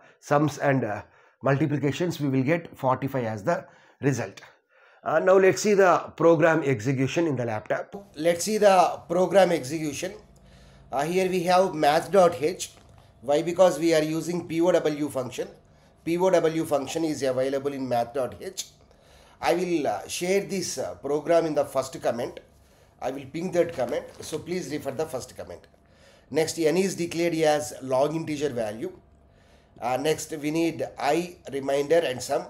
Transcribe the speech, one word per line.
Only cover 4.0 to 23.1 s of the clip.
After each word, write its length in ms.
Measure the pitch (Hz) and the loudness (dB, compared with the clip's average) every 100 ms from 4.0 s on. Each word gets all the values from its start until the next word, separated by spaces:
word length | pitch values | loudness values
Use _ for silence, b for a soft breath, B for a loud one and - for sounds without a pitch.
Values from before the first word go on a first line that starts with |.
result. 400 | 139 117 98 - - _ _ b b b | -2 -2 -6 -12 -20 _ _ b b b
Uh, 180 | - 156 | 0 2
now 180 | 185 190 | 6 6
let's 240 | 190 - | 6 4
see 100 | 214 | 2
the 260 | 196 185 151 - - | 6 6 4 0 2
program 460 | 165 160 165 160 | 4 6 6 4
execution 600 | 147 120 123 131 131 170 170 | 2 -2 0 0 0 0 0
in 100 | 123 | -2
the 80 | 117 | -4
laptop. 480 | 107 - 143 - 202 - - | -4 -4 -6 -6 -14 -16 -2
Let's 280 | 170 170 | 0 0
see 140 | 202 214 | 0 4
the 420 | 202 190 156 - - | 6 6 4 0 -2
program 440 | 175 175 190 175 | 0 4 6 6
execution. 600 | 160 127 160 156 131 185 208 - _ b b b b b | 2 -2 -4 -4 -6 -8 -12 -20 _ b b b b b
Uh, 120 | 131 | -4
here 260 | 156 180 185 | 0 0 0
we 140 | 185 | 0
have 280 | 170 180 190 | 4 4 4
math 380 | 151 147 165 165 | 2 4 4 4
dot 320 | 196 170 - | 6 6 4
H. 300 | 156 - - - - b b _ | -4 -4 -12 -16 -20 b b _
Why? 180 | 120 151 | -2 0
Because 360 | 165 170 185 151 | 0 4 4 4
we 160 | 165 | 2
are 80 | 160 | 2
using 460 | 156 160 151 170 135 | 2 -2 -4 -6 -4
P 120 | 165 | 0
O 120 | 180 | 4
W 360 | 165 156 147 143 | 4 2 -2 -4
function. 400 | 131 120 - 185 - _ b b b | -4 -6 -8 -10 -12 _ b b b
P 140 | 165 170 | -4 0
O 100 | 185 | 4
W 360 | 175 160 160 | 4 2 0
function 400 | 143 143 135 165 | 0 -2 -2 -4
is 180 | 165 131 | -4 -2
available 500 | 131 127 135 139 139 | -2 0 -2 -2 -4
in 160 | 139 127 | -6 -2
math 240 | 120 117 | -2 -2
dot 220 | 139 120 90 | -4 -6 -8
H. 240 | 190 - - _ _ b b b b b | -14 -12 -14 _ _ b b b b b
I 140 | 135 | 0
will, 320 | 175 180 165 123 | 0 0 -2 -2
uh, 220 | 98 - | -4 -6
share 340 | - 175 196 | -6 0 0
this, 340 | 156 190 - 131 | 0 -6 -6 -6
uh, 200 | 92 90 | -8 -8
program 500 | 139 151 147 170 165 | -4 -2 2 2 2
in 80 | |
the 100 | 143 | 0
first 380 | 139 135 131 151 | -2 -2 -4 -4
comment. 380 | 143 117 143 - - _ b b b b | -4 -4 -6 -10 -20 _ b b b b
I 100 | 123 | -8